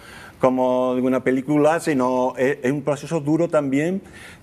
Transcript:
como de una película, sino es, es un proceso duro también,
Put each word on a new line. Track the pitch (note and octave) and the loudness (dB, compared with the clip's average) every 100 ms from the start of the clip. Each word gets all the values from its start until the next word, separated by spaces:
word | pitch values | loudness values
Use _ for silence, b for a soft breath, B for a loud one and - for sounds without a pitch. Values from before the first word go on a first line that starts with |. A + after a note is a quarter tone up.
| B B B - | B B B 0
como | C3 B2+ B2+ B2+ B2+ | 2 4 2 2 0
de | B2+ | 0
una | B2+ C3 | 0 0
película, | B2 C3 C3 D3 D3 E3 | 0 -2 0 2 4 2
sino | E3 C#3 B2+ B2+ B2+ C3 | 0 0 0 0 -2 0
es, | C3 C#3+ | 0 0
es | B2 | -2
un | C#3+ | -2
proceso | C3+ F3+ - E3 | -4 -6 -4 -4
duro | C#3+ D#3+ E3+ | 0 0 2
también, | D#3 C#3+ C3+ D#3+ F#3+ B B B B | 0 0 0 0 -4 B B B B